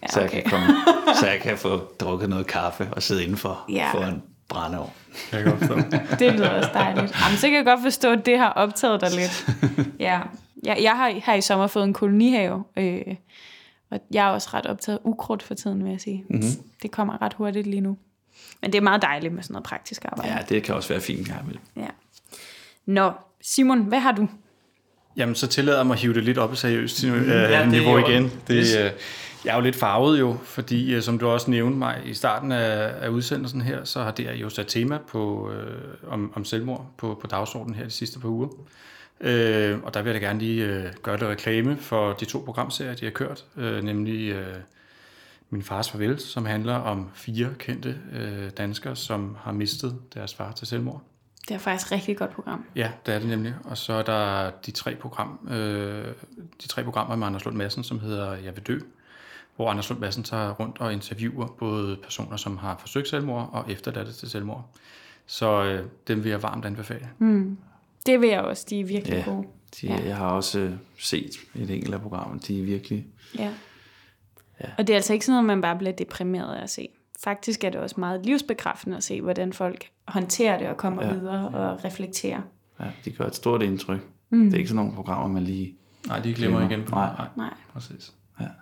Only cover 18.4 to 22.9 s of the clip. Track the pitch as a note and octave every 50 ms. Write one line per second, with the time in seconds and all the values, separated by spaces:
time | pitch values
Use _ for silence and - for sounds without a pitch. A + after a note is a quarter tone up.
18.4 | - - - _ - G3+ G3 G#3 G#3 G3+ G3 G#3 F#3+ F3 C#3+ D3 E3 E3 E3+ F3
19.4 | F3+ - - - - - - - - - - - - - - - - - - -
20.4 | - - - G#2+ G#2+ - G2+ - - - - F#2+ - - - - F#2+ - - -
21.4 | - C#3+ - - - - _ - - - - _ _ _ _ - _ - - -
22.4 | - - - - - - - _ _ -